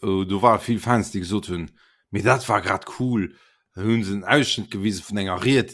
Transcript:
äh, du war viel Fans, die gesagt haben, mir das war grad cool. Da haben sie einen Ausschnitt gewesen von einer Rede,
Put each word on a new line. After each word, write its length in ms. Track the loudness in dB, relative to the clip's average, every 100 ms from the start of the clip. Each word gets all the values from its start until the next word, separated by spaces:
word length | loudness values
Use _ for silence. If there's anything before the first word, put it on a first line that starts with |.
äh, 240 | -2 -2 0
du 160 | 4
war 180 | 4 4
viel 200 | 2 -2
Fans, 320 | 2 0 0
die 80 | -6
gesagt 280 | -4 -4 -4
haben, 200 | -6 -8 -14 _ _ _
mir 140 | -2
das 260 | 2 0 2
war 100 | 0
grad 240 | 0 -4 -6 -6
cool. 360 | -2 0 -2 -6 _ _ _ -4
Da 60 |
haben 220 | 0 0
sie 100 | 0
einen 100 | -4 2
Ausschnitt 460 | 2 4 -2 -4
gewesen 320 | -2 -2 -2
von 140 | -4 -4
einer 240 | -2 0
Rede, 320 | 4 4 2